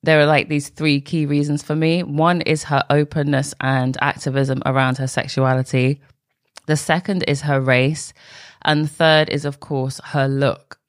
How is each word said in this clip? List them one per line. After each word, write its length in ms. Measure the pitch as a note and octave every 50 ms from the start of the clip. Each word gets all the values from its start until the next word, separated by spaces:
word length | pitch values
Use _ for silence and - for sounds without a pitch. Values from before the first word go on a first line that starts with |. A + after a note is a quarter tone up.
| -
There 160 | D#3 D#3+ D3+
are, 40 | D3
like, 220 | D3 D#3 C#3+ - -
these 220 | D3+ D3 C#3+ -
three 320 | _ - D#3 D#3 C#3+ C#3+
key 240 | C#3 - - E3 D3+
reasons 360 | C#3+ D3 C#3+ D3 D3 D3 D3
for 140 | - - D3+
me. 260 | D#3 D#3+ D#3+ E3 F3
One 400 | F3 - C#3+ D3 D#3 E3+ F3+ F3
is 220 | - - D#3 D#3 -
her 200 | - D3 C#3 - -
openness 640 | C#3+ D3 D3+ C#3+ - D#3 C#3+ C#3+ C#3+ C3+ C#3 C#3 - _
and 380 | - C3 C3+ C3 B2+ B2+ C3 -
activism 640 | - C#3+ - - - D3 C3 C3+ C#3 C3 C3+ C3 -
around 320 | - C3 C3+ C3 C3 B2+ B2
her 80 | C3 C3
sexuality. 920 | - - - C3+ - - C3 C3 C3 C3 B2+ - - C3 B2+ C3 D3 C#3+ _ _ _ _ _ _ _ _ _ _ _ - _
The 120 | - D3+ D3
second 460 | - - D#3+ E3 F3 - G3+ F#3 - -
is 140 | C#3+ C#3
her 180 | D3 D3 C#3+ C3+
race. 540 | C3 C3 C3 B2 B2+ C3+ D#3 D3 - - - _ - - - - - - - _ -
And 220 | - D3+ D3 D3+
the 40 | D3+
third 400 | - - E3 D#3+ D#3 D#3 D#3 -
is, 160 | - C#3+ D3
of 140 | C#3+ C#3+ -
course, 400 | - - D3+ C3+ C3 C3+ C3+ - -
her 220 | - - D#3 C3+ C3+
look. 520 | C#3 C3+ C#3 C3+ - - _ _ - _ _